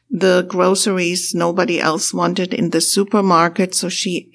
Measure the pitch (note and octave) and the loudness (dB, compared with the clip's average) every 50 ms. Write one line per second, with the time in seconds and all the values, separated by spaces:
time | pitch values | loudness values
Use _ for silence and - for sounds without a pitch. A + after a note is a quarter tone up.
0 | _ - B3+ E3+ F#3+ F#3 F3+ F3+ F#3 F3+ - F3+ F3+ F#3 G3 F#3+ - A3 F#3+ F#3 | _ -8 -4 0 2 4 4 4 2 0 0 2 2 2 2 2 0 0 0 0
1 | F3 E3+ F3 - - - - E3+ E3+ E3+ F3 F#3 F3 - E3+ D#3 - D#3+ D#3 - | 0 -2 -2 -2 -2 -2 -2 0 0 0 0 0 0 0 0 0 0 -2 -2 -2
2 | - - - F3+ F3 F3 F3+ F#3+ F3+ F3+ - - - E3 E3 D#3+ D#3+ - - G3 | -2 -4 -2 -2 -2 -2 -2 -2 -4 -4 -2 -2 -2 0 0 0 0 0 0 0
3 | G3+ - - G#3 G3 F#3+ F3 E3 E3+ E3+ E3+ - F#3+ F#3 - - - F3+ F3+ - | 0 0 0 0 2 4 4 4 4 2 0 0 -2 -2 -2 -4 -4 -4 -4 -6
4 | - F#3+ F3 - - _ | -4 -4 -6 -6 -8 _